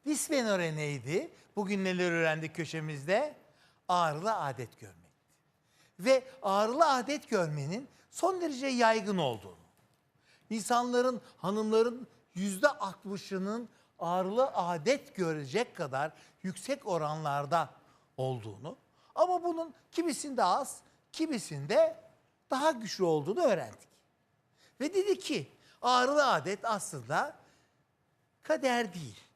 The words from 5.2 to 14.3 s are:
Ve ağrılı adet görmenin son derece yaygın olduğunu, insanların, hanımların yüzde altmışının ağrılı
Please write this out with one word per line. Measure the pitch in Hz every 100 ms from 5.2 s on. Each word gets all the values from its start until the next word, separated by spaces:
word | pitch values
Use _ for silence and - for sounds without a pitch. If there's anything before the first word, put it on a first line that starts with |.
| _ _ _ _ _ _ _ -
Ve | 202 262 254 -
ağrılı | 202 196 220 269 320
adet | 254 247 294 -
görmenin | 214 165 151 139 208 277 _ _
son | - 349 370
derece | 339 254 269
yaygın | 247 226 226 202 190
olduğunu, | 139 110 98 87 _ _ _ _ _ _ _ _ _
insanların, | 220 - 240 247 247 254 233 - -
hanımların | 180 208 214 220 233 240 240 _ _
yüzde | 175 196 190 285
altmışının | - 196 - 196 196 - 190 190 226 233 _ _ -
ağrılı | 170 180 185